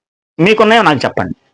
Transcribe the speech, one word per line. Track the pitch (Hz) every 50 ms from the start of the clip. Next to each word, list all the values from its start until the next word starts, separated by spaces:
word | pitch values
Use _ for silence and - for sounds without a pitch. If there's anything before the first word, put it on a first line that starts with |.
| _ _ _ _ _ _ _ -
మీకున్నాయో | 165 208 220 220 214 214 226 233
నాకు | 190 160 147 117 -
చెప్పండి, | 110 - - 95 87 - - _ _